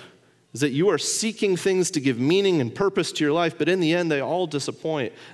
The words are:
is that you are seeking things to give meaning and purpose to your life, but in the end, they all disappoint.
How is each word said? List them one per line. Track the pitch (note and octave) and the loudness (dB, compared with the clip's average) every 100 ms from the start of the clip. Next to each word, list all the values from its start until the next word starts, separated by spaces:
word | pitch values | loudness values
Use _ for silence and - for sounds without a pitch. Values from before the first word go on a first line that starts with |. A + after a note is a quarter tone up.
| - - _ _ _ | -16 -20 _ _ _
is | A2+ | -4
that | D3 | -2
you | C3+ G3 | 2 2
are | D3+ | 2
seeking | - - A3 G#3 G#3 | 0 -2 -4 0 0
things | F3+ G3 F#3 E3+ | 2 0 2 0
to | D3+ | 0
give | C3+ A#2 | 0 0
meaning | C3 F#3 G3 E3+ | 2 2 4 2
and | A#2 | 0
purpose | - G3 F#3+ D#3+ | 0 -2 0 -4
to | - | -2
your | D3+ | 0
life, | D#3+ E3+ - | 2 0 0
but | D#3 | 0
in | F#3 | 2
the | D#3+ | 2
end, | F3 E3+ | 2 2
they | C#3+ | 0
all | C3 E3+ F3+ | 0 -2 -2
disappoint. | D3 - A#2+ D#3+ D#3 A2+ - - | -4 -6 -6 -4 -4 -4 -8 -18